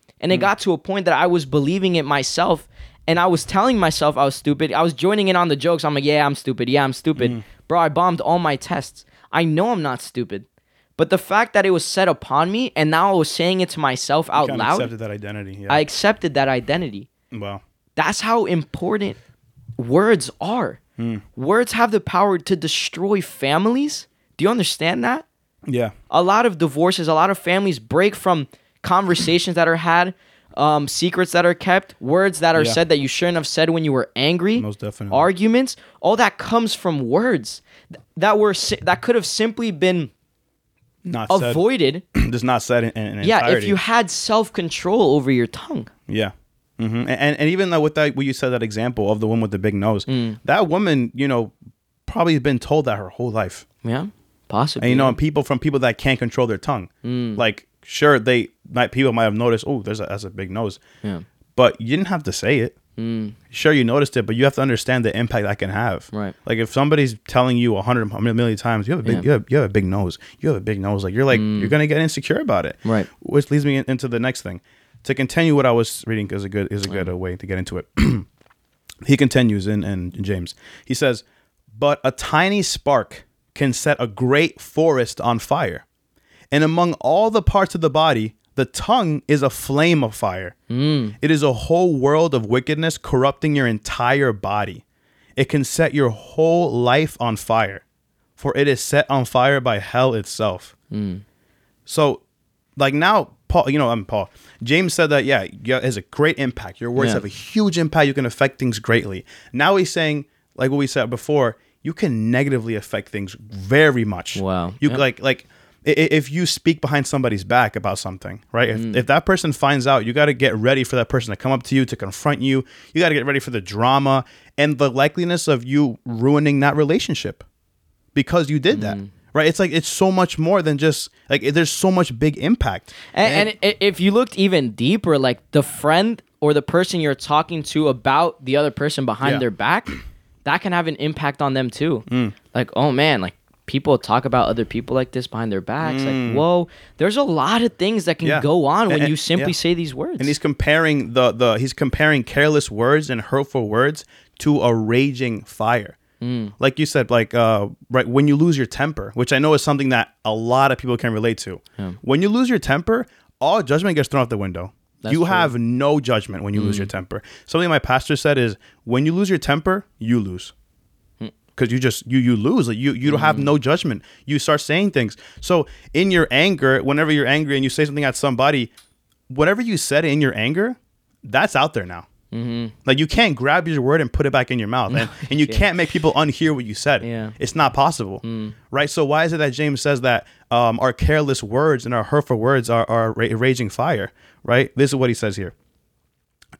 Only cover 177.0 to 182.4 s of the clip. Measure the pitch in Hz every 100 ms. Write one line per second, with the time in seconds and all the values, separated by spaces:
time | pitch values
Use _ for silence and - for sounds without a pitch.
177 | 156 151 127 147 151 139 135 - 147 143
178 | 139 - 143 123 139 147 113 - _ _
179 | _ _ - 131 156 202 233 185 - 143
180 | 160 143 139 - 113 165 226 247 _ _
181 | _ _ - 127 208 143 147 113 90 87
182 | - _ _ 117